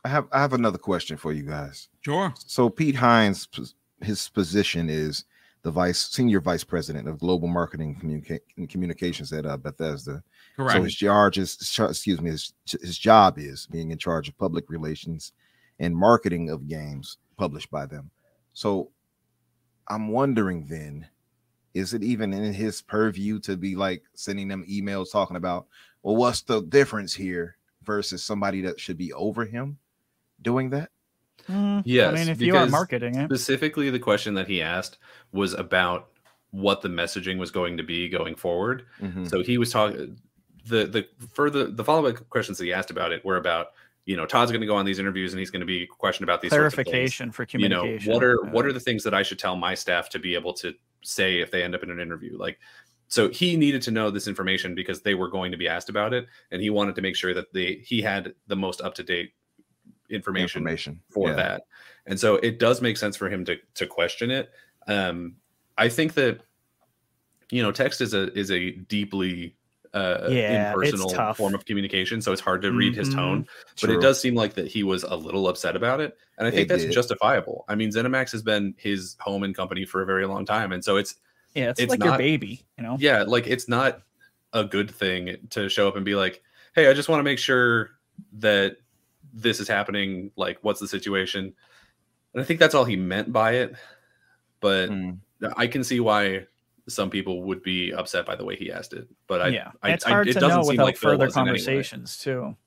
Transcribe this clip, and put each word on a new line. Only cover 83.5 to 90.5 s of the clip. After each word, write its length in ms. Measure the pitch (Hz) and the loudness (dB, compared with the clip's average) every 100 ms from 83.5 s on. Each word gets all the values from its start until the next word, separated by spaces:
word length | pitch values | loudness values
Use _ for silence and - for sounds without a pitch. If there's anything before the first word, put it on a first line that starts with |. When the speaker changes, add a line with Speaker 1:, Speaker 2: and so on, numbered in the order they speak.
| 123 - | -4 0
Speaker 4:
not 360 | 120 135 - _ _ _ _ _ | 2 2 -2 _ _ _ _ _
a 100 | 113 | -2
good 280 | 101 98 101 | 0 0 -2
thing 560 | - 95 90 90 90 117 | -2 -2 -2 -4 -10 -8
to 180 | 113 98 | -4 -2
show 180 | 107 101 | 2 2
up 80 | 101 | 2
and 100 | 95 | 0
be 80 | |
like, 300 | 101 92 - _ _ - - | 2 0 -2 _ _ -2 6
"Hey, 120 | 147 | 8
I 60 | |
just 160 | 143 143 | 8 4
wanna 140 | 156 | 2
make 160 | 139 135 | 2 0
sure 500 | - 127 120 117 107 _ _ - - | 2 4 6 4 0 _ _ -20 -20
that 440 | 107 107 101 98 - _ _ _ _ 143 | 0 4 6 4 -2 _ _ _ _ -20
this 260 | 117 117 104 | -2 0 0
is 80 | 101 | 0
happening, 600 | 101 104 101 98 92 98 - | 0 0 -2 -2 -6 -10 -4
like, 240 | 92 | -4